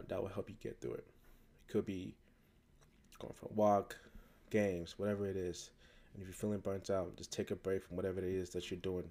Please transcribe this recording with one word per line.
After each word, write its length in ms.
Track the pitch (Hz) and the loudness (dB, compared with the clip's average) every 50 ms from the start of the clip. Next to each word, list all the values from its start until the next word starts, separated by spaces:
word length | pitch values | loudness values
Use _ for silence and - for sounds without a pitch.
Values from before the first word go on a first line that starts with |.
| 98 - | -6 -4
that 120 | 95 95 | -4 -2
will 80 | 98 98 | -2 -2
help 200 | 98 101 - - | -4 -6 -6 -6
you 80 | - - | -10 -10
get 200 | - - - - | -8 -10 -8 -6
through 140 | - 60 - | -6 -6 -6
it. 120 | - - - - - - - - - - - - - - - | -6 -8 -12 -20 -20 -20 -20 -20 -20 -20 -20 -20 -20 -14 0
It 40 | |
could 120 | - 107 98 | 0 0 2
be 300 | - 98 90 92 104 - - - - - - - - - - _ - - - - - - - - - - - | 2 -4 -4 -6 -8 -10 -14 -20 -20 -20 -20 -20 -20 -20 -20 _ -20 -20 -20 -20 -20 -20 -20 -20 -20 -14 -12
going 160 | - - - | -10 -10 -10
for 120 | - - | -10 -10
a 80 | - - | -4 4
walk, 420 | 107 107 104 101 101 98 - - - - - - - - - - - - - | 6 8 8 8 6 4 0 -8 -14 -14 -16 -18 -18 -18 -18 -20 -20 -8 2
games, 440 | - 110 104 101 92 87 85 - - - | 4 4 4 4 2 0 -2 -6 -4 0
whatever 280 | 98 104 104 101 101 | 2 2 2 2 0
it 100 | 98 95 | 0 0
is. 340 | 95 90 90 85 - - - - - - - - - - - - | 0 0 -2 -2 -4 -8 -14 -16 -20 -20 -20 -20 -20 -20 -16 -14
And 80 | 98 | -12
if 60 | 92 95 | -10 -10
you're 60 | 90 | -6
feeling 260 | - - 107 104 98 | -2 0 0 0 2
burnt 300 | 95 98 98 98 90 - | 0 0 -2 -2 0 2
out, 260 | 98 95 90 87 85 | 2 2 2 0 -4
just 160 | - 90 - | -10 -10 -6
take 180 | - - 101 - | -2 -2 0 0
a 60 | 101 | -2
break 280 | 90 - 95 95 95 - | -2 0 0 0 0 0
from 120 | - 90 | -2 -2
whatever 240 | 87 90 95 92 95 | 0 0 2 2 2
it 40 | 92 | 2
is 260 | 90 95 95 90 - | 2 2 0 0 0
that 200 | - 90 - - | -2 -4 -2 -2
you're 100 | 95 90 | -4 -2
doing. 240 | - 95 92 90 85 82 | -2 0 0 0 -2 -4